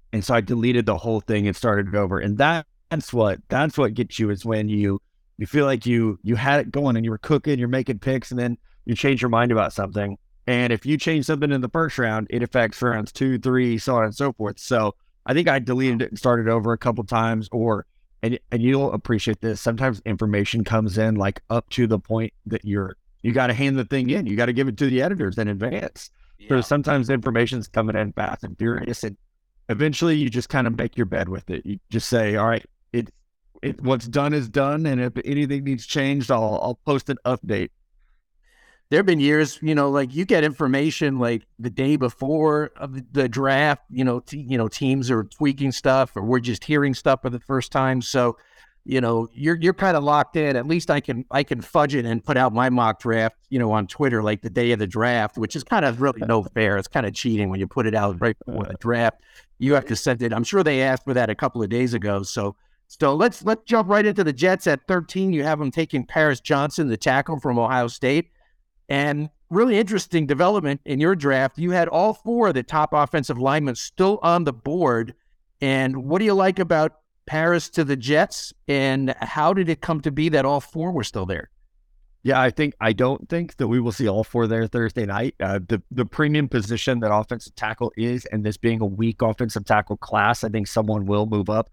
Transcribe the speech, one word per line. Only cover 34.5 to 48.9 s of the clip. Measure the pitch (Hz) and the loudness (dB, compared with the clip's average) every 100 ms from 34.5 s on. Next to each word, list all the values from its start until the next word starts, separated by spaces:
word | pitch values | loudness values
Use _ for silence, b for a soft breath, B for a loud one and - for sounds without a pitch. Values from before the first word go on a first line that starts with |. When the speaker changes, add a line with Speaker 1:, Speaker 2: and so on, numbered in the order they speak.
| 139 139 151 151 | 0 0 0 0
Speaker 1:
and | 127 | 0
if | 123 127 | -2 -4
anything | - 143 143 139 | -4 -2 -2 -2
needs | 139 127 - | -4 -6 -4
changed, | 151 135 143 123 | -2 0 0 0
I'll, | 123 110 104 | 0 0 -2
I'll | 110 120 - | -2 -4 -2
post | 139 - | -2 -2
an | 135 | -4
update." | 123 127 - 101 92 _ _ _ _ _ _ _ b b b b b | -2 -4 -2 -2 -4 _ _ _ _ _ _ _ b b b b b
Speaker 2:
There | 156 | 2
have | 196 | 4
been | 160 | 4
years, | 143 151 147 - | 4 4 2 0
you | 156 | 0
know, | 151 143 | 2 2
like, | 139 131 | 2 -2
you | 143 185 | -2 2
get | 190 | 2
information, | 151 135 147 135 156 - 151 135 | 2 0 0 2 0 0 -2 0
like, | 120 117 - - | 0 -2 -6 -10
the | 117 | -8
day | 110 135 147 | -2 0 2
before | 123 - 135 156 156 151 151 - | 0 -2 -2 2 2 2 -2 -8
of | 139 | -12
the, | 131 117 | -12 -6
the | 135 131 | 0 0
draft, | 117 135 135 151 139 _ | 2 2 4 2 0 _
you | 127 | -2
know, | 131 123 | 0 0
te-, | - 139 123 | -6 -12 -4
you | 127 | -2
know, | 110 | -2
teams | - 135 135 123 | -2 0 0 2
are | 117 | 0
tweaking | 104 - 147 135 139 | -2 -2 0 0 -2
stuff, | 123 143 131 131 107 | 0 2 2 2 -2
or | |
we're | 107 127 | 0 0
just | 120 107 - | 0 -6 0
hearing | 151 143 | 0 2
stuff | 127 143 131 | 0 0 0
for | 131 | -2
the | 120 | -8
first | - 135 - | -4 -4 -2
time. | 139 131 131 | -2 0 0
So, | 113 135 120 113 b b b b | 0 0 0 -2 b b b b
you | - | -4